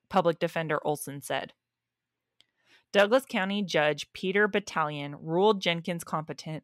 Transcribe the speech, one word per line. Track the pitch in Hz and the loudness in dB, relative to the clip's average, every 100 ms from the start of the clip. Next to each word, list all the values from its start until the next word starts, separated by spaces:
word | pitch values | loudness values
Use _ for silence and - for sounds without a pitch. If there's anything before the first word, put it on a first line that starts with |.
| - | -4
Public | 202 170 160 | 2 2 2
Defender | 165 165 160 151 151 | 0 -2 -2 -2 -2
Olson | 147 - 139 | -4 -6 -10
said. | - 135 - _ _ _ _ _ _ _ _ _ _ _ _ _ _ | -6 -6 -6 _ _ _ _ _ _ _ _ _ _ _ _ _ _
Douglas | 196 208 254 - | 4 6 4 2
County | 226 190 202 | -2 -2 -2
Judge | 185 156 151 147 - | 0 2 2 0 -6
Peter | - 185 196 208 | -6 -2 2 2
Battalion | 202 202 165 151 147 143 143 | 2 -2 -2 -2 -4 -8 -10
ruled | 160 165 208 202 | -4 2 4 4
Jenkins | 190 170 165 170 | 0 -2 -2 -6
competent | - 165 156 151 160 156 | -4 -6 -6 -10 -10 -10